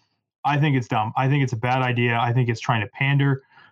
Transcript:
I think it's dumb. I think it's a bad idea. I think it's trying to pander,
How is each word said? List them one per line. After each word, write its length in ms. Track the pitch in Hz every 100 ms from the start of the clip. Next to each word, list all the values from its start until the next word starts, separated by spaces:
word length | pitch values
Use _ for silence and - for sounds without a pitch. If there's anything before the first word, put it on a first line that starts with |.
| _ _ _ _
I 140 | 139 147
think 180 | 151 131
it's 120 | 113
dumb. 240 | 117 110 135
I 120 | 131
think 160 | 147
it's 80 | 131
a 40 | 113
bad 260 | 123 131
idea. 360 | 127 120 120 117
I 140 | 120
think 160 | 120 120
it's 100 | 110
trying 220 | - 117
to 80 | 101
pander, 560 | - 135 139 139 135 - - -